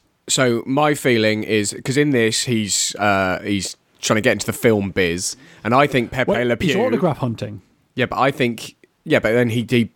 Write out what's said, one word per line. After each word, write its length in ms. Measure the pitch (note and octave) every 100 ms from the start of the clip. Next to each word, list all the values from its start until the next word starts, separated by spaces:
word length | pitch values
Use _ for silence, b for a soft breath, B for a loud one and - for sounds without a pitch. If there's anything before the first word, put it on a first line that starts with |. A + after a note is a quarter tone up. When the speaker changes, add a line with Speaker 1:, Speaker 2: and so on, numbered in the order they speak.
| _ _ -
Speaker 1:
So 340 | - B2+ A#2 -
my 280 | C3+ D3+ D3
feeling 480 | C#3 A#2 G#2+ G#2+
is, 320 | G#2 G#2+ G2+ -
'cause 140 | - C3
in 120 | D3
this, 320 | B2+ A2+ A2 -
he's, 500 | A#2 G2+ - - -
uh, 440 | G#2 G2 F#2 F2
he's 340 | G#2+ G2+ F2+ - _ _
trying 160 | - A2
to 60 |
get 100 | A#2+
into 120 | G2+ -
the 80 |
film 380 | G2+ B2 G#2+ G2
biz, 440 | F2+ F2+ F2 - - B B
and 100 | G#2+
I 140 | B2+ D3
think 240 | C#3 A2
Pepe 200 | C3 B2
Speaker 2:
Wait, 140 | A#2 B2
Speaker 1:
Le 100 | A#2+
Pew 100 | F3
Speaker 2:
he's 60 | D#3+
autograph 420 | B3+ A#3+ F3+ C3+
hunting. 420 | B2+ A2+ G#2+ G#2 - _ _ -
Speaker 1:
Yeah, 100 | A#2+
but 120 | -
I 100 | C3
think, 440 | C#3 B2 A2 - - _ _ -
yeah, 140 | C3
but 120 | G#2+
then 160 | A#2 A#2+
he, 160 | A2+ A2
he 180 | B2 A2